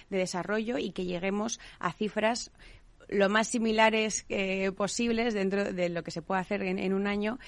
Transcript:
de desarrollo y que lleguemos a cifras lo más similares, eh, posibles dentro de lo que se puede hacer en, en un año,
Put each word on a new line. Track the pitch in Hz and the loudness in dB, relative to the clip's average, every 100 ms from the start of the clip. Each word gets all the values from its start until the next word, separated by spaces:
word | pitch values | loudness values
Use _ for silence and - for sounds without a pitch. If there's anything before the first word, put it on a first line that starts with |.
| - | -6
de | 190 | -2
desarrollo | 180 180 170 214 226 262 | -2 -2 -2 -2 -2 -4
y | 208 | -4
que | - | -4
lleguemos | 180 175 190 202 226 - - - | -4 -2 -2 -2 -4 -6 -12 -6
a | 175 | -6
cifras | - 214 214 214 240 - - - - - - - | -2 -4 0 0 0 -6 -16 -20 -20 -20 -20 -4
lo | 196 196 | 2 4
más | 214 - | 4 2
similares, | 247 226 220 220 220 214 - - | 2 2 6 6 6 0 -2 -4
eh, | 208 190 190 190 | -2 0 0 0
posibles | 190 196 - 233 226 240 | 0 -2 0 0 2 0
dentro | 208 190 196 202 | 0 2 0 0
de | 185 175 | 0 -2
lo | 170 | -2
que | 165 | -6
se | 165 | -8
puede | - 190 | -2 -2
hacer | 180 202 | 0 -2
en, | 190 185 | 0 0
en | 185 | 0
un | 196 202 | 0 0
año, | 208 208 247 | 0 -2 -4